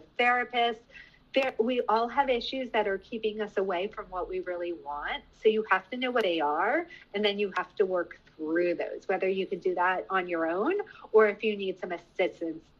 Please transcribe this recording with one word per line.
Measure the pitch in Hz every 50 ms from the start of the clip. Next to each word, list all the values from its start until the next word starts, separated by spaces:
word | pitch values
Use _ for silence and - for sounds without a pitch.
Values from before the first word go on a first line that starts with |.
| - - _
therapist. | - 240 247 247 247 240 226 - 240 233 233 226 - - _ - - - - - _ _ _ -
There, | 269 277 254 254 -
we | 226 247 254 240 226 -
all | 214 226 233
have | 240 233 277 269 262
issues | 247 233 - - 269 262 254 -
that | - 214 208
are | 202 196
keeping | 190 - - 240 220 220 214 208 214
us | 208 202 -
away | 208 190 196 180 175 190
from | 208 - 214 196
what | 185 185 180 170 -
we | 185 185
really | 180 180 180 175 175 175 170
want. | 151 139 143 147 147 156 190 262 285 - - _ - -
So | 220
you | 214 220 214 -
have | 190 185 - -
to | 254
know | 247 262 254
what | 247 240 214
they | 180 170 160
are, | 147 147 151 165 190 220 269 330 349 - - - - - -
and | 202 208
then | 202 202
you | 202 208 190 180
have | 185 175 - -
to | - 196
work | 185 185 175 170 - - - _ - -
through | - 156 156 165 175 175 175 170
those, | - - - - - -
whether | - 190 175 190
you | 190 190 190 185
can | - 190 175
do | - 185 180
that | 180 180 185 185 180 - -
on | 190 185 180
your | 175 175 165 165
own | 160 170 190 226 320 392 415 403 - - - - -
or | - 214 220
if | 208 202 214 233
you | 220 208
need | 202 196 190 180 -
some | 202 180
assistance | 175 170 - _ _ - 180 165 - - 170 165 156 160 - _ _ _